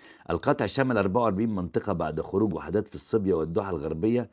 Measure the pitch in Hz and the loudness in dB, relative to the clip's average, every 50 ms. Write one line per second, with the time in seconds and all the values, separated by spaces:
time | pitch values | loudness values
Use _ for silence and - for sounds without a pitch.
0 | - - - - - - 85 82 - 135 143 139 123 101 - 135 135 131 123 104 | -20 -20 -20 -14 -6 -4 -4 0 2 2 2 2 2 0 2 0 2 2 4 2
1 | 95 98 92 123 120 110 95 92 113 117 107 95 90 85 - 113 - - 95 82 | 2 2 2 2 2 2 2 2 0 -2 -2 -2 -4 -2 -2 -2 -2 -2 -2 -2
2 | 85 78 78 80 78 - - 98 110 107 87 78 71 80 87 107 98 - - 73 | -2 -2 -2 -4 -4 -2 0 2 2 2 0 -2 -4 -2 -2 -2 -2 -2 -6 -12
3 | - - - 113 98 95 90 80 78 82 85 107 101 98 90 76 71 78 80 80 | -6 0 0 0 2 2 2 0 0 0 -2 -2 -2 -2 -4 -4 -4 -4 -4 0
4 | 87 110 117 123 117 - | 0 2 2 2 0 -4